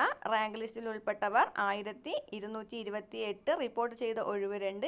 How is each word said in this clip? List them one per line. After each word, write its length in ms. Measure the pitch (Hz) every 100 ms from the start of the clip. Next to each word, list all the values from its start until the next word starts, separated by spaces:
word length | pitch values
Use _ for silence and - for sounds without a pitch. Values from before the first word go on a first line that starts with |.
| 311 571 220
റാങ്ക് 340 | 220 214 214
ലിസ്റ്റിൽ 260 | 220 226 226
ഉൾപ്പെട്ടവർ 560 | 214 214 208 208 220 370 -
ആയിരത്തി 560 | 202 202 208 240 277 453 -
ഇരുന്നൂറ്റി 440 | 208 202 220 214 233
ഇരുപത്തിയെട്ട്, 760 | 208 208 214 226 220 202 - 339
റിപ്പോർട്ട് 360 | 247 233 240 233
ചെയ്ത 240 | 233 226 -
ഒഴിവ് 340 | 202 196 202
രണ്ട്, 260 | 196 196